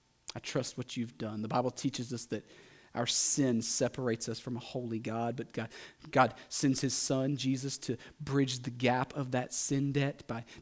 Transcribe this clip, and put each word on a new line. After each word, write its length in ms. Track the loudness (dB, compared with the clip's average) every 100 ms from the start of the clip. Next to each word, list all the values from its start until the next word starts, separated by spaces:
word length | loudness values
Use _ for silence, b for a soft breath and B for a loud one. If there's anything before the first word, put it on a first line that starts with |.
| _ _ -14
I 40 | -12
trust 400 | -4 -2 -2 -6
what 180 | -6 -4
you've 220 | -6 -6
done. 240 | -6 -4
The 60 | -2
Bible 220 | 0 0
teaches 420 | 0 -2 -2 -4
us 140 | -6 -4
that 200 | -6 -6 B B B B
our 120 | -2 0
sin 560 | 2 4 4 4 4
separates 680 | 2 0 0 0 0 0 -2
us 100 | -6
from 180 | -6 -8
a 40 |
holy 380 | -6 -6 -4 -4
God, 380 | -2 -2 -2 -2
but 160 | -6
God, 160 | -6 -8 B B B 2
God 240 | 6 6 4 B
sends 320 | 2 4 4
his 140 | 2
son, 420 | 0 0 2 0 0
Jesus, 420 | 0 0 -2 -4
to 180 | -4 -6 B -10
bridge 400 | 0 2 2 0
the 100 | -4
gap 440 | 2 4 4 2 -2
of 140 | -2
that 220 | 0 0
sin 380 | -2 0 2 2
debt 320 | 2 0 -2 -8
by 180 | -8 -8 B